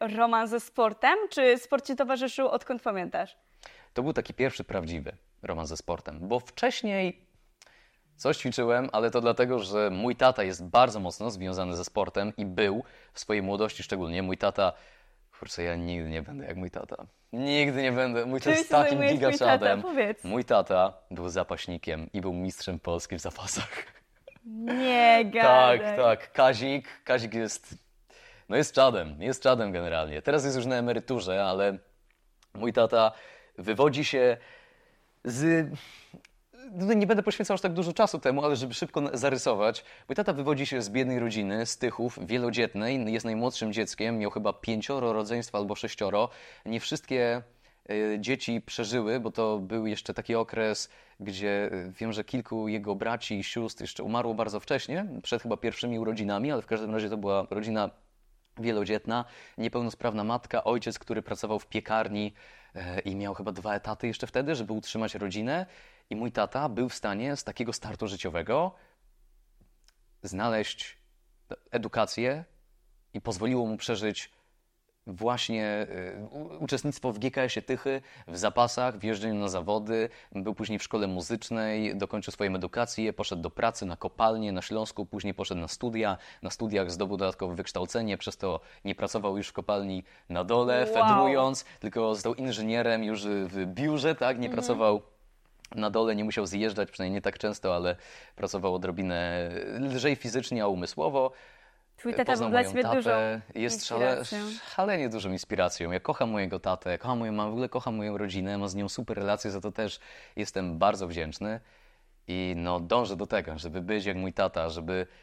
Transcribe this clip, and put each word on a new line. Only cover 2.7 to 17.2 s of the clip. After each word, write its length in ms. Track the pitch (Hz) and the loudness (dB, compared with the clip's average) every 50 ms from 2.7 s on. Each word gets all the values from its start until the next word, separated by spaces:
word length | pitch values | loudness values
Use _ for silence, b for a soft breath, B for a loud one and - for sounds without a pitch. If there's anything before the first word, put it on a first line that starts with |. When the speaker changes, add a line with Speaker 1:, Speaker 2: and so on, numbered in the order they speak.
| 254 233 - | -6 -4 -2
Speaker 1:
pamiętasz? 540 | 240 202 190 175 175 - 165 180 - - _ _ b b b b b b b b b b | -4 -2 -2 -4 -4 -2 -4 -4 -4 -8 _ _ b b b b b b b b b b
Speaker 2:
To 80 | 120 127 | -2 -2
był 100 | 147 - | 0 0
taki 220 | 127 110 - - | -2 -2 -4 0
pierwszy 300 | - 127 131 - - 135 | 0 0 0 0 -2 -8
prawdziwy 480 | - 104 98 85 80 85 80 67 - - - _ _ _ _ - | -4 -4 -4 -4 -4 -6 -6 -6 -8 -12 -14 _ _ _ _ -8
romans 260 | - 87 80 82 76 | -8 -6 -6 -6 -6
ze 80 | 80 | -8
sportem, 420 | - - - 87 76 - 78 76 78 87 | -10 -6 -4 -6 -6 -4 -10 -12 -10 -4
bo 180 | 98 117 123 | -2 -2 -2
wcześniej 800 | - - - - 233 240 240 - - 214 196 196 185 180 - - _ _ _ _ _ _ _ _ - b b b b b b b b b _ | -2 -4 -8 0 0 0 0 0 -2 -2 0 0 0 -2 -2 -6 _ _ _ _ _ _ _ _ -20 b b b b b b b b b _
coś 200 | - - 135 151 | -4 0 0 0
ćwiczyłem, 520 | - - 127 113 - 120 117 120 123 131 131 - | 0 0 -4 0 0 2 4 4 4 2 2 2
ale 180 | 110 113 117 | 2 2 4
to 100 | - 123 | 2 4
dlatego, 380 | 117 117 113 - 123 123 127 120 | 4 4 6 6 4 4 4 0
że 320 | 101 92 101 107 107 101 | 0 0 2 2 2 2
mój 260 | 92 90 110 120 120 | 2 0 0 0 2
tata 260 | - 131 127 127 - 101 | 6 6 6 6 6 0
jest 220 | 95 92 85 87 | -2 -2 -4 -6
bardzo 360 | 90 - 120 127 123 107 107 | 4 6 6 6 6 4 -2
mocno 300 | 95 87 - - 104 120 | -6 -6 -6 -4 -6 -6
związany 460 | 107 92 92 92 92 92 92 90 87 | -6 -4 -6 -4 -2 -2 -2 -2 -2
ze 80 | 87 90 | -4 -6
sportem 480 | - - 107 95 85 - 98 101 107 107 | -4 -2 -2 -2 0 0 -2 -2 -2 -4
i 100 | - 104 | -6 -8
był 380 | 95 90 101 107 98 98 120 131 b b b b b b | -6 0 2 2 2 2 0 -4 b b b b b b
w 80 | - | -14
swojej 220 | - - 107 104 95 | -4 0 0 0 0
młodości 400 | 95 101 101 110 107 - - - | 0 0 0 0 0 -2 -6 -6
szczególnie. 400 | - 107 95 90 82 85 92 95 | -4 -4 -2 -2 -2 -2 -2 -2
Mój 160 | 92 95 - | -2 -2 2
tata, 340 | - 101 - - 98 90 - b b b b b b b b b b _ _ - | 0 0 2 4 2 2 2 b b b b b b b b b b _ _ -18
kurczę, 240 | - - - - 87 | -14 -12 -8 -4 -2
ja 140 | 87 85 | -2 -2
nigdy 320 | 85 85 87 87 87 82 78 | -2 -2 -4 -4 -4 -4 -4
nie 120 | 80 82 76 | -4 -6 -6
będę 240 | - - 139 139 | -8 -10 -12 -10
jak 100 | - - | -10 -8
mój 140 | 90 92 92 | -6 -8 -8
tata. 360 | - - - - - - - - _ _ | -8 -8 -10 -10 -12 -14 -14 -16 _ _